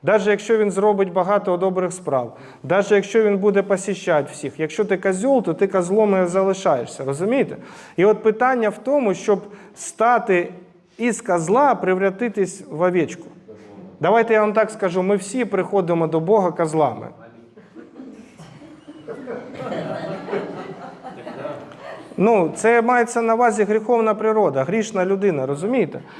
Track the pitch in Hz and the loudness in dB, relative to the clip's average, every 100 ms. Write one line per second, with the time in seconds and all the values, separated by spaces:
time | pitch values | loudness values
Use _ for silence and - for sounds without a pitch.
0 | 143 214 196 202 - 220 208 185 208 202 | 4 2 2 0 2 2 2 2 2 2
1 | 196 180 180 208 202 175 190 185 180 180 | 0 0 2 2 2 0 0 0 -2 -4
2 | - 135 120 - - - 139 185 196 202 | -2 -2 -2 -12 -20 -16 0 0 4 2
3 | 196 226 214 196 208 196 190 190 196 185 | 4 2 2 2 2 2 0 -2 -2 -4
4 | - 156 139 - 139 - 156 - 202 190 | 0 0 0 -8 -10 -6 -6 -2 -2 0
5 | 196 185 254 269 180 165 196 190 175 208 | 0 0 2 2 0 0 0 0 0 2
6 | 214 190 180 190 190 190 190 135 113 - | 4 2 2 2 0 0 0 0 -2 -8
7 | 135 139 196 269 202 - - - - - | -6 -4 0 0 -2 -6 -16 -20 -10 2
8 | 196 214 220 220 247 254 214 214 262 285 | 2 4 0 2 0 2 0 -2 -2 0
9 | 226 175 - 196 - - - - - - | 0 -2 0 0 -2 -20 -20 -16 -16 0
10 | 226 240 233 180 170 - - _ _ - | 2 2 4 0 0 -10 -20 _ _ -4
11 | 240 214 - 175 160 233 285 208 185 185 | -2 -2 -2 -2 2 4 4 2 0 2
12 | 196 190 240 208 180 - - 156 180 175 | 0 0 -4 -2 -2 -4 -12 0 2 2
13 | 147 - - - - - - - - - | -2 -6 -16 -20 -20 -20 -20 -20 -20 -4
14 | 160 226 226 220 214 208 208 214 190 180 | 2 4 4 4 4 2 0 -2 -2 0
15 | 185 202 196 254 233 196 180 202 170 170 | 0 0 -2 -4 -2 -2 0 0 2 0
16 | 165 160 165 214 180 170 160 156 139 110 | 2 0 2 2 2 0 -2 2 0 0
17 | 107 - - - - - - - - - | -14 -16 -20 -20 -20 -20 -20 -20 -20 -20
18 | 262 214 - - - - 311 302 - 320 | -20 -20 -20 -20 -20 -20 -20 -20 -20 -20
19 | - - 254 247 233 - 254 - - - | -16 -14 -12 -12 -14 -12 -10 -8 -8 -8
20 | - - - 403 - - - - - - | -8 -10 -6 -8 -8 -12 -14 -16 -18 -16
21 | 254 - - 135 147 - - - - - | -18 -16 -16 -12 -12 -12 -16 -18 -18 -18
22 | - - 202 220 160 - 220 233 226 247 | -14 0 2 4 2 0 2 4 4 2
23 | 233 233 226 226 240 214 196 214 214 240 | 2 0 0 2 2 2 0 0 2 2
24 | 220 208 214 214 185 135 131 220 214 190 | 2 0 0 2 2 2 0 -2 -2 -2
25 | 185 196 202 147 131 143 196 254 165 - | 0 2 0 0 -2 -4 0 0 0 -4
26 | - | -14